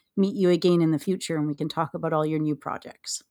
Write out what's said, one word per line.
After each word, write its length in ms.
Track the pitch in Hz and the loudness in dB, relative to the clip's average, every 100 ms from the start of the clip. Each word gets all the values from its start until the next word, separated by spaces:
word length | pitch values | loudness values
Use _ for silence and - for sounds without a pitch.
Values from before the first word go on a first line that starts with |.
| _ - | _ 0
meet 180 | 196 | 0
you 140 | 202 180 | 2 4
again 320 | 175 180 170 | 4 4 4
in 120 | 160 | 4
the 60 | 156 | 2
future 380 | - 190 - 160 | -2 -4 -4 -4
and 100 | 151 | -4
we 80 | |
can 140 | 147 147 | -4 -6
talk 240 | - 160 | -4 -6
about 220 | 170 165 | -4 -2
all 100 | 160 | 0
your 140 | 156 156 | 0 0
new 180 | 151 147 | -2 -4
projects. 680 | - - - - - - - | -6 -10 -12 -16 -12 -12 -12